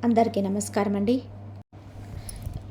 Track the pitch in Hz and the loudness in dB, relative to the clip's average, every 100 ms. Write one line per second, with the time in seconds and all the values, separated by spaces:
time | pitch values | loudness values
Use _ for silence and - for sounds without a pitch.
0 | 240 226 226 196 196 202 202 214 208 202 | 4 6 6 4 0 0 0 0 2 2
1 | 202 254 - - - - - - - - | 4 2 0 -12 -12 -14 -16 -18 -18 -16
2 | - - - - - - - | -12 -12 -10 -10 -8 -10 -12